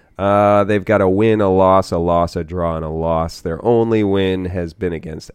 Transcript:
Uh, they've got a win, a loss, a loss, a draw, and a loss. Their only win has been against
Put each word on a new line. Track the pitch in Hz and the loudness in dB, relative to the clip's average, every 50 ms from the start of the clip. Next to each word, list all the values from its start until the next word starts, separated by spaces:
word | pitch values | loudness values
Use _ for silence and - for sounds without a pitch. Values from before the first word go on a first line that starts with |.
| _ _ _ - | _ _ _ -6
Uh, | 95 101 101 101 104 101 104 101 101 | -2 0 2 2 4 4 4 2 2
they've | 98 107 104 90 | 2 0 -2 0
got | - 104 101 98 | 0 2 2 2
a | 92 | 2
win, | 92 98 110 113 110 107 104 | 2 2 2 2 2 2 2
a | 95 | 2
loss, | 92 95 95 92 95 95 92 - 92 | 2 4 4 4 4 4 2 0 -2
a | 85 | -2
loss, | 85 87 85 85 85 82 - | 0 0 0 0 0 0 -2
a | 87 82 | -8 -8
draw, | 78 90 90 85 82 82 | -8 -6 -6 -4 -4 -4
and | 80 80 | -6 -8
a | 78 | -8
loss. | 80 80 82 82 82 80 82 85 - - - | -6 -4 -4 -2 -2 -2 -2 -4 -8 -10 -8
Their | 87 82 - - | -8 -8 -4 0
only | 123 120 117 113 113 113 110 104 | 0 2 2 2 2 0 0 0
win | 98 98 98 95 95 92 92 92 | 0 0 0 0 0 -2 -4 -4
has | 90 92 92 87 82 82 | -6 -6 -6 -8 -8 -8
been | - 95 87 85 | -8 -6 -6 -6
against | 80 82 82 80 82 - - | -8 -10 -12 -14 -14 -16 -12